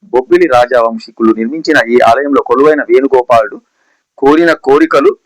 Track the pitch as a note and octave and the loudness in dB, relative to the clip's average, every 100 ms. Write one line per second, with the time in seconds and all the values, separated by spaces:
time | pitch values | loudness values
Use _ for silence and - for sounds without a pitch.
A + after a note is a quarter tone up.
0 | _ A#2+ C3 F3 E3+ B2 B2 B2+ A2+ A2+ | _ -4 0 0 2 2 2 0 -2 -6
1 | - _ A2+ A2 A2+ D#3 D#3+ D3+ A#2 A#2+ | -14 _ -2 0 -4 -8 -6 -4 0 0
2 | A#2 A#2+ C#3+ C3+ - B2+ D3 D3+ B2+ A#2+ | 2 0 0 -2 -2 0 2 0 0 0
3 | C3+ C3 B2 A#2+ G#2+ A#2 _ _ _ _ | 2 -2 2 0 0 -8 _ _ _ _
4 | _ _ C3+ D#3 E3+ D#3 - C#3+ D#4+ - | _ _ 0 2 0 -2 0 0 2 2
5 | D#4+ - | 0 -2